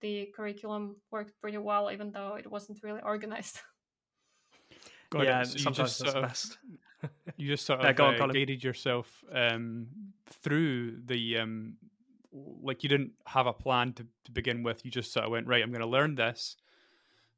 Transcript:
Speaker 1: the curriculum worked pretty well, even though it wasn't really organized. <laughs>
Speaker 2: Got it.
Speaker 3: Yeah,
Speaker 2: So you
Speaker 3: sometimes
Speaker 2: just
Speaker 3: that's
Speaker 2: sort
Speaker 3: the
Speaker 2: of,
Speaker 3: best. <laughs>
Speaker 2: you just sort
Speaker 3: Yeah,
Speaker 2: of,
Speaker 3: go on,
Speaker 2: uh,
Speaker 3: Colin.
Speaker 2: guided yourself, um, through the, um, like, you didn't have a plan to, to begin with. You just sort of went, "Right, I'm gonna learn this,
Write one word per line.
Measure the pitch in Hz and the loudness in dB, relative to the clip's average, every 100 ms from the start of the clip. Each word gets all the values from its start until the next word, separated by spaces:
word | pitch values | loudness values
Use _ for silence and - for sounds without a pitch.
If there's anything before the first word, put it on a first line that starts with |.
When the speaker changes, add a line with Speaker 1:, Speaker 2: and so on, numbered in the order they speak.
Speaker 1:
the | 214 208 202 202 | -6 -6 -6 -8
curriculum | 214 202 214 208 202 208 _ | -8 -8 -6 -6 -6 -12 _
worked | 214 214 _ | -10 -10 _
pretty | 214 208 | -8 -4
well, | 208 208 202 | 0 2 2
even | 202 208 | -2 -6
though | 202 196 208 | -8 -8 -8
it | 208 | -8
wasn't | 208 208 208 | -10 -10 -12
really | 214 214 | -10 -6
organized. | 208 214 214 226 - - | -4 -4 -4 -8 -8 -12
<laughs> | - _ _ _ _ _ _ _ _ _ _ - - - _ | -14 _ _ _ _ _ _ _ _ _ _ -20 -20 -20 _
Speaker 2:
Got | 151 | 2
it. | 135 | 4
Speaker 3:
Yeah, | 127 | 4
Speaker 2:
So | 123 | 2
you | 139 | 0
Speaker 3:
sometimes | 143 131 127 123 | 0 2 0 0
Speaker 2:
just | |
Speaker 3:
that's | 131 | 0
Speaker 2:
sort | |
Speaker 3:
the | 135 | 0
Speaker 2:
of, | 123 | 0
Speaker 3:
best. | - - - 254 165 _ _ | -2 -8 -10 -18 -20 _ _
<laughs> | 147 - 175 - | -12 -10 -14 -6
Speaker 2:
you | 143 | -2
just | 143 - | -2 0
sort | 131 | 4
Speaker 3:
Yeah, | 139 | 6
Speaker 2:
of, | 127 | 8
Speaker 3:
go | 143 | 8
on, | 120 | 8
Speaker 2:
uh, | |
Speaker 3:
Colin. | 139 135 | 4 4
Speaker 2:
guided | 139 131 | 2 0
yourself, | 131 120 135 123 - - - | -4 -2 0 0 -2 -12 -6
um, | 131 120 117 117 117 117 190 196 - - | 2 2 2 -2 -6 -10 -12 -16 -18 -20
through | - 151 151 160 127 117 113 120 | -8 0 0 2 -2 -4 -8 -4
the, | 123 113 113 | -2 0 -2
um, | 110 110 113 - - _ _ _ _ | -2 -6 -10 -14 -20 _ _ _ _
like, | 139 139 - 135 131 | -18 -16 -8 -4 -2
you | 139 | 4
didn't | 139 135 - - | 4 4 -6 0
have | 131 123 | 2 4
a | |
plan | - 135 123 123 | 2 2 4 2
to, | 120 117 _ - | -2 -12 _ -10
to | |
begin | 117 123 120 | -4 -2 0
with. | 117 113 123 | -2 -4 -6
You | |
just | 123 110 | -6 -4
sort | 123 107 | -2 0
of | |
went, | 117 120 | -2 2
"Right, | 120 | 2
I'm | 113 | 2
gonna | 120 113 | -2 2
learn | 131 151 135 | 4 4 2
this, | 113 117 - - _ _ _ _ _ _ _ | 0 0 -8 -12 _ _ _ _ _ _ _